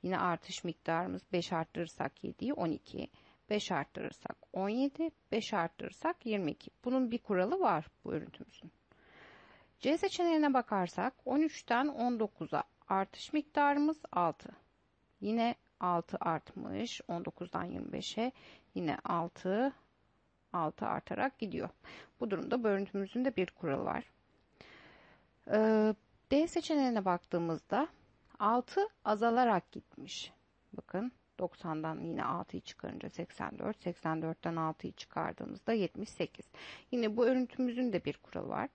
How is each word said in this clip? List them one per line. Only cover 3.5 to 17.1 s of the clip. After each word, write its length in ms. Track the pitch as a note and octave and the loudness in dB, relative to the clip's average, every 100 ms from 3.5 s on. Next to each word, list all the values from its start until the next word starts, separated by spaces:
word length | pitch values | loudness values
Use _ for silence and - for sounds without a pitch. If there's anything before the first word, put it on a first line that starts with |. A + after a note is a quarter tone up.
beş 220 | G#3 - | -2 0
arttırırsak 640 | D#3+ - - - - - - - | -2 -2 -6 -8 -8 -12 -12 -8
on 160 | - G3 | -4 -2
yedi, 420 | A3+ C#4 C#4 D#4+ _ _ | 2 0 0 -4 _ _
beş 220 | A3+ G#3+ | -2 0
arttırırsak 720 | G3+ E3+ - - - D#4 F4 A#3 | 0 -2 -4 -12 -4 -4 -4 -2
yirmi 240 | G#3 E3 | -2 -2
iki. 200 | - - _ | -4 -12 _
Bunun 260 | B3 C4 B3+ | -2 0 0
bir 80 | A#3+ | -2
kuralı 420 | - F#3+ F#3+ F#4 | 0 2 2 4
var 260 | D#4+ E3 - _ | 4 2 -2 _
bu 80 | - | -6
örüntümüzün. 600 | D#3 - - - - G3+ _ _ _ - - - - - - _ _ | -6 -6 -14 -20 -18 -20 _ _ _ -20 -20 -20 -20 -20 -20 _ _
C 180 | A#3+ E4 | 0 2
seçeneğine 560 | G4+ - F4 D#4 D4 | 2 2 4 6 4
bakarsak 600 | C4 A#3+ G3+ F3 - G#3+ - | 4 2 0 0 0 -4 -4
on 160 | - C#4 | 0 2
üçten 460 | D#4 - - A#3+ D4 | 2 0 0 2 2
on 340 | - A#3+ A#3+ | 0 0 2
dokuza 420 | G#3+ - D#3+ D3+ - _ - | -2 -2 -4 -2 -4 _ 0
artış 440 | F#3+ F#3+ - - | 0 0 -6 -2
miktarımız 680 | D4+ D4 - C#4+ C#4+ D4 D#4 - | -2 0 4 4 6 4 0 -4
altı. 360 | F3+ E3+ - - - _ _ _ _ _ _ | 2 2 0 -12 -18 _ _ _ _ _ _
Yine 340 | G3+ A3+ A#3 A#3+ _ _ | -2 2 2 0 _ _
altı 360 | F3+ E3+ E3+ - | 0 2 0 -4
artmış. 800 | - D#3+ - F#3+ - F#3+ A#3+ - | 0 -2 -4 -10 -6 -4 -6 -8
On 160 | - | -6